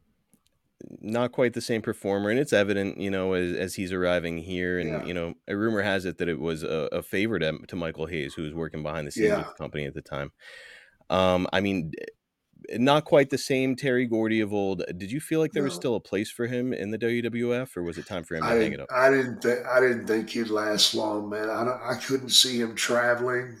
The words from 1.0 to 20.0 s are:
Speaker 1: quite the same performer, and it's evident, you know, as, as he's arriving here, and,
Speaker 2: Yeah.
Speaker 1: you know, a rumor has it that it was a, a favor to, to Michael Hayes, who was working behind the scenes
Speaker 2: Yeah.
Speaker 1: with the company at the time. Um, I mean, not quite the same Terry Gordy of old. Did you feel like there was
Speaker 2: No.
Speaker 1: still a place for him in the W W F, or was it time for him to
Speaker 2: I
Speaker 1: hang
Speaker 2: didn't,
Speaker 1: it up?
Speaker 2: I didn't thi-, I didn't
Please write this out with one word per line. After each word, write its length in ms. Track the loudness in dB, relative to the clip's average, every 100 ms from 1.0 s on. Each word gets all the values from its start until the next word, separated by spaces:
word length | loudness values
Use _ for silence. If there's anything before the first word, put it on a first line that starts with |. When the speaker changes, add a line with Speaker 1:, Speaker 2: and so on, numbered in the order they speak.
| -4 -2 0
Speaker 1:
quite 220 | 2 0
the 80 | 0
same 200 | -2 -2
performer, 480 | -2 -4 0 0 2
and 100 | 2
it's 140 | 4
evident, 440 | 4 4 2 -2 -2
you 120 | -2
know, 220 | 0 0
as, 220 | 0 0 -2
as 200 | -4 -4
he's 160 | -4
arriving 460 | 0 2 2 0 -4
here, 400 | -6 -4 -2 -2
and, 100 | -2
Speaker 2:
Yeah. 160 | -4 -4
Speaker 1:
you 80 |
know, 220 | -4 -6 -8 -6
a 80 | -2
rumor 260 | 0 2
has 220 | 2 0 -2
it 120 | -2
that 100 | -2
it 120 | -2
was 240 | -2 -2
a, 260 | -2 -2 -2
a 100 | -4
favor 360 | -2 0 0 2
to, 180 | 0 -2 -6
to 80 | -6
Michael 320 | -4 -4 -4
Hayes, 260 | -4 -4
who 80 | -6
was 100 | -6
working 280 | -4 -6 -6
behind 240 | -6 -4 -6
the 40 |
scenes 160 | 0 2
Speaker 2:
Yeah. 80 | 2
Speaker 1:
with 80 | -2
the 60 |
company 320 | -10 -8 -6 -6
at 80 |
the 80 | -8
time. 300 | -8 -8 -8 -12 -20 -20 -20 -20 -20 _ 0
Um, 380 | 4 6 6 2
I 80 | 2
mean, 300 | 2 0 -2 -8 -12 -16 _ _ _ _ -8
not 320 | 2 4 4 6
quite 240 | 6 6
the 60 | 2
same 380 | 0 0 2 0
Terry 300 | 0 2 2
Gordy 340 | 0 2 2
of 140 | 2
old. 300 | 0 0 -2 -4 -8
Did 140 | -6
you 80 | -6
feel 200 | -2 0
like 120 | 0
there 120 | 0
was 100 | -2
Speaker 2:
No. 60 | -2
Speaker 1:
still 160 | -2 -2
a 40 |
place 300 | 0 -2 -2
for 160 | -4 -2
him 260 | -2 -2
in 180 | -2 -4
the 60 | -2
W 240 | 0 0
W 320 | -2 -2 0 -2
F, 200 | -4 -6
or 60 |
was 140 | -6 -6
it 80 | -8
time 180 | -8
for 120 | -6 -4
him 60 |
to 40 | 0
Speaker 2:
I 40 |
Speaker 1:
hang 60 | 2 2
Speaker 2:
didn't, 20 | -2
Speaker 1:
it 40 |
up? 60 | -4
Speaker 2:
I 180 | 4 6
didn't 320 | 6 2 -2
thi-, 220 | 0 0 2
I 100 | 4
didn't 280 | 4 2